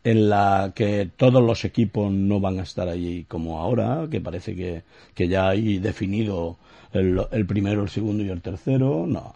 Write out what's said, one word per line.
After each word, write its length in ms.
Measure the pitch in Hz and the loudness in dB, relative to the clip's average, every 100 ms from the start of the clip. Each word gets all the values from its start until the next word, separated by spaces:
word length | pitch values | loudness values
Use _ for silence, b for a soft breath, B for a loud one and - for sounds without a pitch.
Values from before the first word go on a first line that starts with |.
en 240 | 117 113 104 | 2 4 4
la 420 | 101 101 98 98 | 4 4 2 0
que 340 | - 104 104 92 - | -2 0 0 -4 2
todos 260 | 127 127 | 4 6
los 220 | 117 110 | 4 2
equipos 480 | 110 - 107 110 101 | -2 0 0 0 0
no 260 | 98 98 101 | 2 2 2
van 200 | 95 92 | 0 -2
a 20 | |
estar 260 | 85 - 90 | -6 -6 -4
allí 360 | 87 87 87 76 | -4 -6 -6 -8
como 300 | 82 82 78 | -8 -6 -4
ahora, 460 | 87 117 107 147 156 | -2 0 0 -2 -4
que 100 | 107 | -6
parece 340 | 90 92 98 | -6 -8 -8
que, 280 | 90 87 82 - b b | -8 -8 -8 -12 b b
que 120 | - 87 | -2 2
ya 200 | 95 95 | 4 2
hay 300 | 98 110 95 | 2 2 0
definido 800 | 104 - 98 104 107 95 85 87 b b b | -2 -2 -2 -2 -2 -4 -6 -8 b b b
el, 280 | 101 92 92 - | 0 2 2 0
el 120 | 110 95 | -2 0
primero, 360 | 104 101 104 | 0 0 0
el 60 | 98 | -2
segundo 340 | - 107 107 | -4 -2 -2
y 40 | 101 | -4
el 100 | 90 | -6
tercero. 640 | 92 95 - 135 131 156 175 | -8 -6 0 2 2 0 -2
No. 280 | 107 - | -4 -6